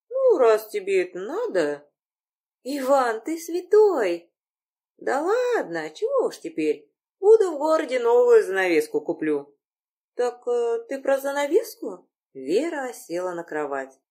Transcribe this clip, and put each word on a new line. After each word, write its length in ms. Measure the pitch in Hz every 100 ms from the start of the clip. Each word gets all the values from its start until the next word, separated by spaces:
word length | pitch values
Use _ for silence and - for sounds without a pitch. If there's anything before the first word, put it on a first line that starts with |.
| -
«Ну, 280 | 508 523 370
раз 300 | 233 214 214
тебе 340 | 208 190 190
это 160 | 175 180
надо». 680 | 196 349 480 190 147 143 - _ _ _ _ _ _ _
«Иван, 600 | 254 285 254 277 240 220
ты 160 | 262 330
святой!» 920 | 330 339 359 415 427 320 196 170 - _ _ _ _ _ _ -
«Да 240 | - 254
ладно, 680 | 330 466 494 453 165 165 156
чего 360 | - 453 554 269
уж 120 | -
теперь. 500 | 165 - 156 147 - _ _ -
Буду 340 | 392 440 381
в 60 | 294
городе 400 | 302 320 294 254
новую 440 | 233 240 247 226
занавеску 560 | 185 190 185 160 151 147
куплю». 560 | - 165 156 143 143 _ _ _ _ _ _
«Так, 320 | - 247 240 -
э, 380 | 240 233 233 233
ты 120 | 269
про 180 | 269 269
занавеску?» 920 | 277 285 285 359 554 - 269 185 _ _ _
Вера 580 | 135 131 190 330 311 254
села 400 | 226 - 170 185
на 120 | 175
кровать, 540 | 165 151 147 139 131 _ _